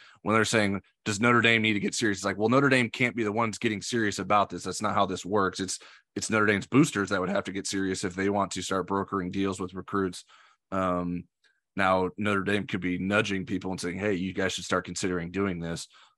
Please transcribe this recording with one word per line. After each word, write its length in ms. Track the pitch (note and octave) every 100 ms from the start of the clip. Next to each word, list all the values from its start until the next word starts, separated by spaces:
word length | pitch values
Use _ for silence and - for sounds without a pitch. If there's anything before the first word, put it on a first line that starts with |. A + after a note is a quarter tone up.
| - -
when 140 | G2+ A2
they're 100 | G#2
saying, 360 | A2+ G2+ G2 - _ -
"Does 140 | G2+
Notre 220 | A#2+ A#2+
Dame 220 | A#2 A2+
need 100 | A2
to 60 | G#2
get 160 | G3+ -
serious?" 240 | A2+ F#2+
It's 60 | G2
like, 120 | F#2+
well, 120 | A2
Notre 200 | C3 C#3
Dame 200 | C3 A#2
can't 260 | - B2 A#2
be 80 |
the 80 | G#2+
ones 260 | G#2+ A2+ G2+
getting 240 | A2+ G2+
serious 380 | - A#2+ G#2 G2
about 300 | F#2+ G#2 F#2+
this. 140 | F2
That's 180 | F#2+ F2+
not 120 | G#2
how 140 | G2 G2
this 180 | F2+ F2
works. 340 | G#2 F#2+ -
It's, 200 | F#2 - - - _ -
it's 140 | -
Notre 160 | G#2+ G#2
Dame's 220 | G2 -
boosters 420 | B2+ D#3+ G2+ G2
that 100 | G2
would 100 | F#2
have 160 | G2+ G2
to 60 |
get 140 | F#2+ F#2
serious 380 | G2 F#2+ F#2
if 100 | G2
they 160 | F2+ G2
want 220 | G2+ F#2+
to 100 | F#2
start 260 | F2+ F#2+ F2+
brokering 440 | G2 G2 G2 F2+
deals 280 | F#2+ G2 F#2+
with 140 | F2+
recruits. 500 | F#2 F2 G2 F#2+ F2 - - _ _ _
Um, 520 | F#2+ F#2 F2+ F2 F2 - _ _ _ _ G2
now, 360 | F#2+ F#2+ F#2 -
Notre 280 | G#2 G2
Dame 240 | F#2+ G2+ F#2+
could 140 | G#2
be 180 | F2+ F2+
nudging 480 | F#2+ G#2 G#2 F#2+ F2+
people 240 | F#2 F#2
and 100 | F2
saying, 160 | F2 F2+
"Hey, 160 | G#2
you 200 | F#2 F#2
guys 200 | F2+ F#2+
should 120 | - -
start 200 | F#2+ F#2
considering 460 | F2 G2 F2+ E2+
doing 280 | F#2 G2 F2
this." 280 | E2+ E2 - - -